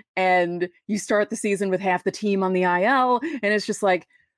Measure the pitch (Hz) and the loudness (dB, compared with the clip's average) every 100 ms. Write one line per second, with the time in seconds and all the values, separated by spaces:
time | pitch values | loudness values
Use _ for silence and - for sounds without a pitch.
0 | - - 185 180 175 175 180 _ - 202 | -12 -2 2 4 2 -2 -6 _ -6 -4
1 | - 208 208 220 214 196 196 185 196 180 | 0 0 0 -2 -2 -2 0 -2 0 -2
2 | 202 - 208 196 190 185 180 175 202 269 | -2 -4 -2 0 0 2 2 2 2 2
3 | 254 247 294 285 202 214 202 208 202 180 | 2 0 -2 -4 0 -2 -2 -2 0 0
4 | - _ _ | -2 _ _